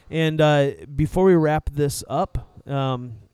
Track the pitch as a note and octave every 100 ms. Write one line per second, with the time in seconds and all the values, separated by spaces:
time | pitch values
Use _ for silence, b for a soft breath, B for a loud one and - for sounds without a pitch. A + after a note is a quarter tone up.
0 | b D#3+ D#3+ D#3 D3+ D3 C#3 E2 - C#3
1 | D3+ F3+ F#3+ F3 D3+ D3+ - D3 C#3+ -
2 | - C#3 F#3 B2 - - - C#3 C3 B2
3 | B2 G#2+ -